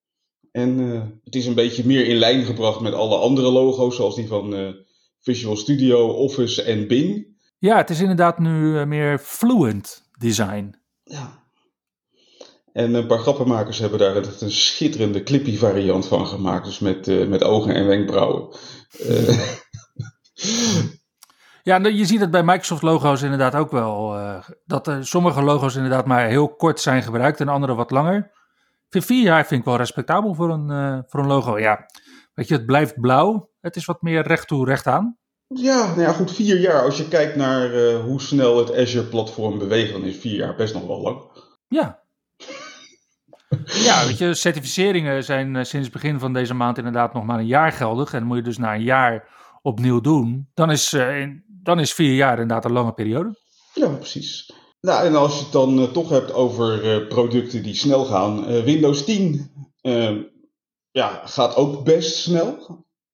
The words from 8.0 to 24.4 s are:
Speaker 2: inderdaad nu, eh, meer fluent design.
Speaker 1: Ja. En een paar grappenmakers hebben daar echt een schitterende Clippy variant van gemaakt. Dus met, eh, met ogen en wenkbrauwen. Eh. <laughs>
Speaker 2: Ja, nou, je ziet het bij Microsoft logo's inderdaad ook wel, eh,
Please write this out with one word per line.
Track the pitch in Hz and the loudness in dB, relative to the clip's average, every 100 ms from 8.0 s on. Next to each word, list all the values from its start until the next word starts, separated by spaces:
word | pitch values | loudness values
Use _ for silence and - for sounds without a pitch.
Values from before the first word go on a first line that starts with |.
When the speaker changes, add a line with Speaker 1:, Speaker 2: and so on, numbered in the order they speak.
Speaker 2:
inderdaad | 190 175 170 170 | 0 2 2 2
nu, | 165 160 156 156 | 0 0 0 0
eh, | 147 | -2
meer | 151 147 143 | -2 0 -2
fluent | - - 233 247 127 101 - - _ - | -6 -2 2 4 2 0 -8 -18 _ -6
design. | 120 107 101 104 101 - _ _ | -2 0 -2 -4 -10 -14 _ _
Speaker 1:
Ja. | - 147 127 - _ _ _ _ _ _ _ _ _ - - _ _ | -20 -16 -16 -20 _ _ _ _ _ _ _ _ _ -20 -20 _ _
En | 110 117 | -4 0
een | 120 117 | 0 2
paar | 113 | 2
grappenmakers | 113 - 127 117 104 113 | 2 0 2 0 0 -2
hebben | 107 104 | -2 2
daar | 101 98 | 2 2
echt | 101 - | -4 -6
een | 104 | -4
schitterende | - - - 151 - 107 98 | 0 0 0 -2 0 -2 -2
Clippy | - 139 139 104 | 0 0 0 2
variant | 113 98 98 95 98 | 2 2 2 0 0
van | - 92 | 0 -2
gemaakt. | 98 95 92 | -4 -4 -4
Dus | 98 - | -6 -4
met, | 101 92 - | -2 -2 0
eh, | 95 92 | 0 2
met | 95 | 0
ogen | - 107 107 | 2 2 0
en | 87 98 | 0 2
wenkbrauwen. | 101 101 98 - - - - - - - - | 2 0 0 0 -2 -6 -18 -20 -20 -20 -10
Eh. | - - - - - - - - - - - _ _ | -2 0 2 2 0 -8 -16 -20 -18 -16 -16 _ _
<laughs> | - 196 233 233 180 - - _ _ - _ _ _ | -10 -6 -2 0 0 -2 -6 _ _ -20 _ _ _
Speaker 2:
Ja, | - 185 | 2 4
nou, | 208 | 4
je | 208 | 2
ziet | 190 214 | 2 2
het | 190 | 2
bij | 175 | 2
Microsoft | 170 180 - 156 | 4 2 0 -2
logo's | 160 160 143 135 | 2 2 2 0
inderdaad | 139 139 131 | 0 0 0
ook | 147 143 | 0 -2
wel, | 131 113 104 107 | -2 -2 -4 -4
eh, | 104 101 95 | -6 -8 -10